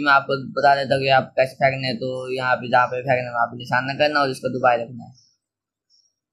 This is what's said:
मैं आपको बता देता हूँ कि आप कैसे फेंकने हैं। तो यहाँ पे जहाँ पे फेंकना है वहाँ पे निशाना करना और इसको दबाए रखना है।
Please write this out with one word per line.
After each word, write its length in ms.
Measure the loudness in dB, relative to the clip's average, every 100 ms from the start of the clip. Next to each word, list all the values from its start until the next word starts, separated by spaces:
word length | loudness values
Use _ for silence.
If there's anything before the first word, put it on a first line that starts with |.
| 4
मैं 60 |
आपको 240 | 2 2 -4 -4
बता 200 | 2 4 4
देता 200 | 2 0
हूँ 80 |
कि 60 | 4
आप 160 | 2 2 0
कैसे 180 | -2 0
फेंकने 320 | 0 0 -4
हैं। 80 | -4
तो 100 | -6 -6 -8
यहाँ 240 | -4 0 0
पे 140 | 2
जहाँ 180 | 2 2
पे 120 | 0
फेंकना 280 | 0 -2 0
है 60 |
वहाँ 120 | -2 -2
पे 100 | -4
निशाना 360 | -4 -2 -2 0
करना 220 | 0 2
और 80 | 0
इसको 180 | -2 -6
दबाए 280 | 0 2 2
रखना 260 | -2 -12
है। 80 | -18 -20 _ _ _ _ _ _ _ _ _ _ _